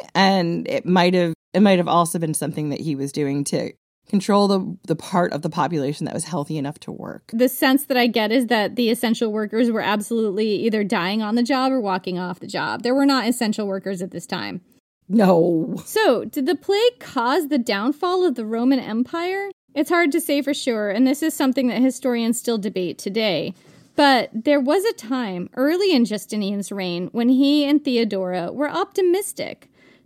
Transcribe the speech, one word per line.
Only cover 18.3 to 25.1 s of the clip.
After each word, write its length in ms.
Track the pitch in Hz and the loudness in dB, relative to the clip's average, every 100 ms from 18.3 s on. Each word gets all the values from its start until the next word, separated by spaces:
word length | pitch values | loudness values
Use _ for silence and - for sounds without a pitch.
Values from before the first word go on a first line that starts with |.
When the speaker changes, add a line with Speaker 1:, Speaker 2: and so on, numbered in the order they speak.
Speaker 2:
the 100 | 247 214 | 0 -4
Roman 340 | 226 247 269 | 0 2 2
Empire? 680 | - 220 247 339 349 392 403 - _ | 0 -2 -2 -4 -4 -4 -6 -12 _
It's 160 | 277 311 | -4 0
hard 200 | 339 339 | 2 2
to 80 | 320 | 0
say 220 | - 285 | 0 -2
for 120 | 277 | -2
sure, 360 | 285 - 220 208 | -4 -4 -2 -2
and 160 | 202 262 | 2 2
this 160 | 269 | 2
is 120 | 320 | -2
something 340 | - 277 254 254 | 0 0 0 0
that 120 | 214 | 2
historians 580 | 262 - 262 240 226 233 | 0 0 -2 0 0 -2
still 200 | - 226 | -2 -4
debate 400 | 202 185 175 - | -4 -4 -4 -6
today. 560 | 202 202 214 156 - - _ - _ - | -6 -2 0 -2 -4 -10 _ -20 _ 2
But 340 | 285 254 - | 4 4 2
there 280 | 220 294 285 | -2 2 2
was 240 | 254 370 | 2 2
a 80 | 427 | 0
time 580 | - 220 | -4 -6